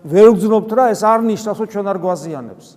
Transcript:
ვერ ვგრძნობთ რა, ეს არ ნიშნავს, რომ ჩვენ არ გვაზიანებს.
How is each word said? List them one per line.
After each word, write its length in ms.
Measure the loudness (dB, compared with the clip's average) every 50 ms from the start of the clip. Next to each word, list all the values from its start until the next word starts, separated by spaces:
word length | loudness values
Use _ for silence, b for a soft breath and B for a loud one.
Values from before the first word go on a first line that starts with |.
ვერ 260 | _ 0 4 6 8
ვგრძნობთ 440 | 8 6 4 0 0 0 0 0 -2
რა, 140 | 0 0 0
ეს 160 | 0 0 0
არ 180 | 0 0 0 2
ნიშნავს, 360 | 0 -2 -4 -4 -6 -8 -6 -6
რომ 100 | -8 -8
ჩვენ 160 | -6 -8 -6
არ 120 | -4 -6 -4
გვაზიანებს. 680 | -4 -4 -6 -6 -8 -12 -12 -12 -14 -16 -18 -20 -20 -20 -20